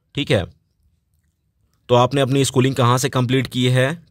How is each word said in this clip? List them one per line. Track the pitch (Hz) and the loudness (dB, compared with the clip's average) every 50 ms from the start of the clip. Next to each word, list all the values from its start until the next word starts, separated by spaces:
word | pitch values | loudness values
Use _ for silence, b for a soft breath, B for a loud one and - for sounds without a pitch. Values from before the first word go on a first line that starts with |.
| _ _ - | _ _ -8
ठीक | 143 143 - | -6 -2 -2
है, | 143 101 82 - - _ _ _ _ _ _ _ _ _ _ _ _ _ _ _ _ _ _ _ _ _ _ _ _ _ _ - | -2 -2 -2 -4 -12 _ _ _ _ _ _ _ _ _ _ _ _ _ _ _ _ _ _ _ _ _ _ _ _ _ _ 2
तो | 123 | 2
आपने | 120 123 127 131 139 | 2 2 2 0 0
अपनी | 139 123 135 139 135 | 0 0 0 0 0
स्कूलिंग | - - 135 123 135 135 | 0 0 0 0 0 0
कहाँ | - 123 120 123 127 | 0 0 2 2 0
से | 143 131 | -2 -2
कंप्लीट | - 131 127 117 127 131 123 | -2 -2 -2 0 0 -2 -2
की | - - 127 123 123 | -2 -4 -2 0 0
है, | 127 127 127 135 165 170 - _ | 2 0 0 -2 -4 -8 -14 _